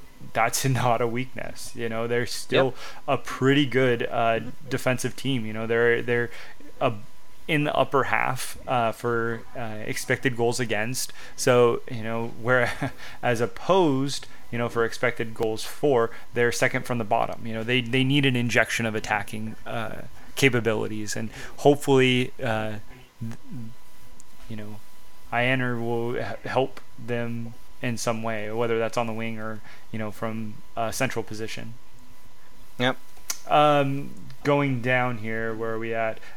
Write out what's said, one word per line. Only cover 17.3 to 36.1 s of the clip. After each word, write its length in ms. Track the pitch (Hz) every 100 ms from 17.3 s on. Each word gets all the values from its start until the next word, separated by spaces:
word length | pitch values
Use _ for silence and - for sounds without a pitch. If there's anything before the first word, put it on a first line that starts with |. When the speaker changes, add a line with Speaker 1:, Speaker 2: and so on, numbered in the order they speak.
| 95 113
Speaker 1:
You 80 |
know, 100 | 110
they, 180 | 110 127
they 220 | 117 131
need 220 | 131 143 135
an 100 | 123
injection 500 | 120 120 113 - 117
of 100 | 107
attacking, 600 | - 107 - 107 110 107 113
uh, 340 | 117 110 - - - - -
capabilities, 800 | 139 120 113 107 107 107 104 117
and 140 | 110 - - -
hopefully, 720 | 143 143 - 135 131 127 127 -
uh, 300 | 127 110 110 107 - - - -
th-, 160 | 117 - 262 143 113 - - - - - - - -
you 60 | 110
know, 220 | 107 107 - - - - -
Ayanor 480 | 120 123 131 127 120
will 380 | 117 117 117 117
h-, 80 | 117 113 -
help 360 | 123 135 - - -
them 560 | 117 120 117 117 117 - - -
in 160 | 127 113
some 260 | 123 110
way, 280 | 113 107 107
whether 280 | 110 117 113
that's 180 | 110 123
on 80 | 117
the 60 |
wing 240 | 110 113 110
or, 220 | 110 107 - - -
you 80 | 110
know, 100 | 107
from 440 | 104 113 110 107 101 - -
a 160 | 113
central 300 | - 131 117
position. 500 | 101 107 110 - 117 120 - - - - - - - - - -
Speaker 2:
Yep. 180 | 127 - - - - - -
Speaker 1:
Um, 640 | 151 147 143 135 139 131 - - -
going 380 | 143 143 139 127
down 380 | 123 127 123 117
here, 340 | 110 113 113
where 200 | 110 113
are 60 | 110
we 140 | 113
at? 260 | 113 110